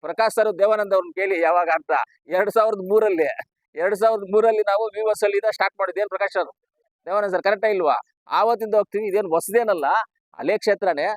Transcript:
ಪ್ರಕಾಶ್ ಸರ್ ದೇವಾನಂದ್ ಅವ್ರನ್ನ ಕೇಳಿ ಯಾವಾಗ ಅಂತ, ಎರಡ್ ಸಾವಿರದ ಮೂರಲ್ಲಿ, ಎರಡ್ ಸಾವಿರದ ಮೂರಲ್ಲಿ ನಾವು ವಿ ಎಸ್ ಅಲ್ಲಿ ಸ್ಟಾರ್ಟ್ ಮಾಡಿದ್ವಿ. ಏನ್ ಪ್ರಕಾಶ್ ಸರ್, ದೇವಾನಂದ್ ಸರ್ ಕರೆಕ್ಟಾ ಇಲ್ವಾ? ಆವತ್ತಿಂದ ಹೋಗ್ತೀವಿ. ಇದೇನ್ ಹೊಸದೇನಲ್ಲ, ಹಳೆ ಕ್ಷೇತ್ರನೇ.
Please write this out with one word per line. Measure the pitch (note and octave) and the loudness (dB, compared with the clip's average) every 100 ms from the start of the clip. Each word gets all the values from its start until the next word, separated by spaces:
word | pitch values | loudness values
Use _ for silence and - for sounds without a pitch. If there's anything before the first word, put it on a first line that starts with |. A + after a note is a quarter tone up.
ಪ್ರಕಾಶ್ | D3+ E3+ A3 | -10 0 0
ಸರ್ | A3 A3 F3 | 2 0 2
ದೇವಾನಂದ್ | G3+ G#3+ G#3 | 2 2 2
ಅವ್ರನ್ನ | F#3+ F3 E3 | 0 0 -4
ಕೇಳಿ | G3 F#3 | -2 2
ಯಾವಾಗ | E3 F3 E3 E3 | 2 2 2 -2
ಅಂತ, | D#3 D3 A#2 _ _ | 0 -2 -2 _ _
ಎರಡ್ | F3+ G#3 | -2 2
ಸಾವಿರದ | A3+ A3 G#3 | 4 2 0
ಮೂರಲ್ಲಿ, | F#3 G#3+ G#3+ F3 D3 - - _ _ - | 0 2 2 2 0 -2 -12 _ _ -4
ಎರಡ್ | F3+ G3+ | -2 2
ಸಾವಿರದ | A3 A3 G3 | 2 0 0
ಮೂರಲ್ಲಿ | G#3 A3+ A3 G#3 | 2 2 2 0
ನಾವು | G3+ A3 | 0 -2
ವಿ | G3+ G#3+ | -4 -4
ಎಸ್ | G#3 | 0
ಅಲ್ಲಿ | G#3 G3+ G#3+ | 0 0 -2
ಸ್ಟಾರ್ಟ್ | G3+ G3 _ | -2 -4 _
ಮಾಡಿದ್ವಿ. | F#3+ F3 | -6 -4
ಏನ್ | G3+ | -6
ಪ್ರಕಾಶ್ | F#3+ G3 | -4 -4
ಸರ್, | G3 E3 - _ _ _ _ D#3+ | -4 -6 -10 _ _ _ _ -6
ದೇವಾನಂದ್ | G3+ G3+ | -4 -2
ಸರ್ | F3+ | -2
ಕರೆಕ್ಟಾ | G3 G#3 A3 | 0 0 0
ಇಲ್ವಾ? | G3+ D#3 A#2 - _ _ | 0 0 0 -4 _ _
ಆವತ್ತಿಂದ | D#3+ G#3+ A#3 G#3+ G#3 | 0 2 0 0 0
ಹೋಗ್ತೀವಿ. | G3+ G3+ G#3+ | 0 -4 -2
ಇದೇನ್ | F#3+ G3+ | -2 0
ಹೊಸದೇನಲ್ಲ, | D#3+ - A3 A3+ F3+ C#3+ A3 G#3+ _ _ - | -2 0 0 0 -2 0 -2 -2 _ _ -8
ಹಳೆ | B2+ G#3 | -4 -2
ಕ್ಷೇತ್ರನೇ. | - G3 F#3+ D3+ E3+ | 0 0 0 -2 -4